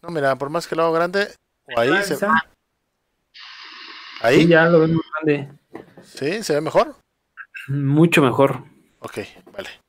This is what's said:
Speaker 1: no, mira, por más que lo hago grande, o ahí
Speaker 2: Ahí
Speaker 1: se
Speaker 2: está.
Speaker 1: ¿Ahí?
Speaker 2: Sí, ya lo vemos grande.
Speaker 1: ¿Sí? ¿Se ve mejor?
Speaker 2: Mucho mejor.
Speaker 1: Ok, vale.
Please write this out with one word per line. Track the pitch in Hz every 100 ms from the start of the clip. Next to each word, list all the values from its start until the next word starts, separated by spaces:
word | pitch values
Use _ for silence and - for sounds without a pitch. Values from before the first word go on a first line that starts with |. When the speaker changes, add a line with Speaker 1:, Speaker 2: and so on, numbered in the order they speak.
Speaker 1:
no, | 170
mira, | 165 139 131
por | 139
más | 160 160
que | 160
lo |
hago | 165
grande, | 165 175 190 202 - _ _ _ -
o |
ahí | 120
Speaker 2:
Ahí | 175
Speaker 1:
se | 202 143
Speaker 2:
está. | 202 160 - _ _ _ _ _ _ _ _ - - - - - - - - -
Speaker 1:
¿Ahí? | 113 147
Speaker 2:
Sí, | 165
ya | 165 165
lo | 170
vemos | 160 165 -
grande. | 156 156 143 139 - _ - - -
Speaker 1:
¿Sí? | - - 135 208
¿Se | 214 147
ve |
mejor? | 156 165 247 277 _ _ _ - - - -
Speaker 2:
Mucho | 139 139 147 165 170
mejor. | 139 117 135 - - _ _ _
Speaker 1:
Ok, | 117 - 98 - -
vale. | - 95 -